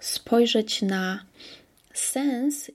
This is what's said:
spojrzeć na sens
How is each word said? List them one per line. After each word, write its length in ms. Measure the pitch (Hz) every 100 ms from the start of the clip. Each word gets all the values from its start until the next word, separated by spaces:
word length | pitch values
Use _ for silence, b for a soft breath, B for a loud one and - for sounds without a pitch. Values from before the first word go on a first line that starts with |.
spojrzeć 800 | - - - 233 240 220 220 -
na 420 | 196 190 185 196 - B B B B B _
sens 760 | - - 254 285 240 277 285 -